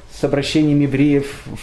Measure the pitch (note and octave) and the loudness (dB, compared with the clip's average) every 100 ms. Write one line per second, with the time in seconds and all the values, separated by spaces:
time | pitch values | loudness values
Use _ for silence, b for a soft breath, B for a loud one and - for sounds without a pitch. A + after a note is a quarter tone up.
0 | - - C#3+ C#3+ C3+ D#3+ D3+ D3 C#3+ C3 | -16 -6 -2 -2 0 0 2 2 2 2
1 | D3 C#3+ C#3 - - G#2 | 2 2 0 -8 -14 -14